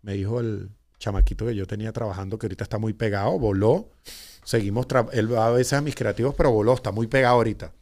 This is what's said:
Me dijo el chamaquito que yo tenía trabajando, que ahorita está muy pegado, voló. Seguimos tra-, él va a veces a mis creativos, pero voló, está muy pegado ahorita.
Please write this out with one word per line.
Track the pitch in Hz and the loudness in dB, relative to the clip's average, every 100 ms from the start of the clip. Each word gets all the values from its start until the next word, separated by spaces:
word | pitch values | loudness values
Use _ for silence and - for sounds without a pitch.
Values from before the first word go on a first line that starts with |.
Me | 104 | -6
dijo | 98 98 120 | -4 -2 -2
el | 117 101 95 - _ _ | -2 -6 -10 -16 _ _
chamaquito | - 101 - - 113 | -4 2 2 2 -4
que | 110 | -4
yo | 95 | -6
tenía | 104 110 | -6 -6
trabajando, | 110 110 92 98 107 | -6 -6 -6 -8 -6
que | 110 | -6
ahorita | 95 | -6
está | 101 107 | -6 -4
muy | 110 | -4
pegado, | 107 113 101 104 180 | -2 -2 0 0 0
voló. | 113 98 107 165 226 _ - - - - - | 0 2 4 2 0 _ -20 -20 -20 -20 -2
Seguimos | 117 101 104 127 | -2 0 -2 0
tra-, | 131 113 | 2 2
él | 113 110 | 0 0
va | 120 113 | 2 4
a | |
veces | 120 123 | 4 2
a | 139 | 0
mis | 147 - | -2 -4
creativos, | 110 101 123 139 | -4 0 -2 2
pero | 147 | 2
voló, | 110 104 | 4 4
está | 127 110 | 2 0
muy | 101 113 | -4 0
pegado | 135 123 123 | 2 4 4
ahorita. | 113 101 107 - | 2 -2 -10 -16